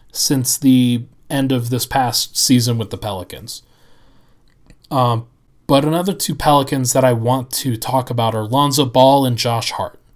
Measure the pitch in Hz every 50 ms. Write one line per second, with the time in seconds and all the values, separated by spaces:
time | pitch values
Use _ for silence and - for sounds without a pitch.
0 | _ _ - - - - 147 135 123 - - - - 135 131 127 123 123 120 117
1 | 120 - _ _ _ - 131 139 135 131 135 123 120 120 127 120 - - - 156
2 | 123 120 117 - - - - - - - 131 123 113 120 120 117 110 - - 92
3 | - 107 101 92 87 - - 67 - 110 - - - _ _ _ _ - - _
4 | _ _ _ _ _ _ _ _ _ _ _ _ _ - - _ _ - - 135
5 | 127 120 117 113 117 - _ _ _ _ _ _ _ - 139 139 143 151 160 170
6 | 180 196 196 202 - - 160 156 - 156 147 143 139 135 151 135 127 123 - 135
7 | 131 127 123 113 113 120 123 135 127 - - - - 135 117 110 - - 117 131
8 | 127 - 127 120 117 113 110 110 107 104 117 139 143 143 131 131 185 123 - 131
9 | 127 135 139 139 135 131 123 110 - 120 117 117 110 - - - 98 87 - -
10 | _ _ _